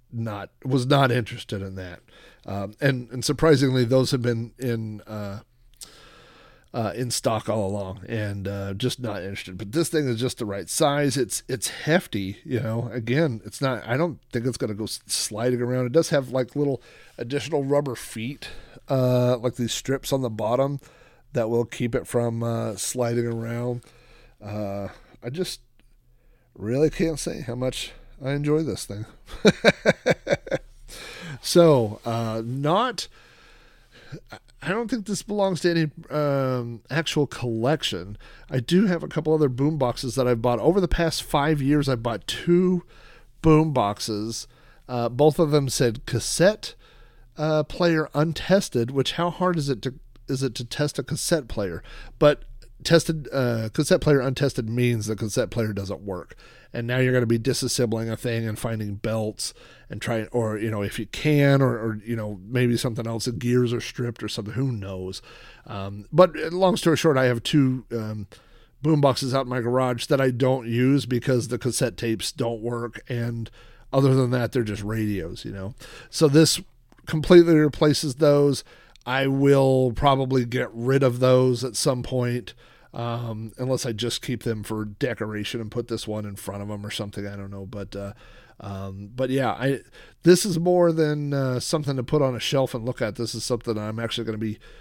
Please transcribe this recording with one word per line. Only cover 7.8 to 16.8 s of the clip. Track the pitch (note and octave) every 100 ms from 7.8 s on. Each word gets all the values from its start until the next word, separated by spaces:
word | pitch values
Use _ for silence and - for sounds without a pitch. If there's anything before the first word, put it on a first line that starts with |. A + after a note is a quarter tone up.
| F#2+ F#2+ F#2
and, | A2+ G#2 G2+ G2
uh, | G2+ G2
just | G2 B2+ -
not | A#2+ G#2
interested. | F#2 G2+ - F#2
But | G2+
this | C3+ E3
thing | D#3 C#3
is | A2+
just | B2 -
the | A2
right | G2 F2
size. | - D3+ C#3+ D3 C3
It's, | B2 - -
it's | B2 -
hefty, | - - E3+ - G#2+ F#2+ G2
you | - B2
know. | A2+ A2+ A#2
Again, | B2 A2+ B2+ E3 A2+ G#2
it's | -
not, | C#3 A#2+ -
I | B2+
don't | E3+ C#3 _
think | B2 A#2+
it's | A#2
gonna | B2
go | G#2 G#2+
s-, | - -
sliding | - - G#2 B2 B2
around. | A#2+ B2+ B2
It |
does | C#3+ -
have, | D3+ B2+
like, | B2+ B2+ D3
little | C#3+ C3+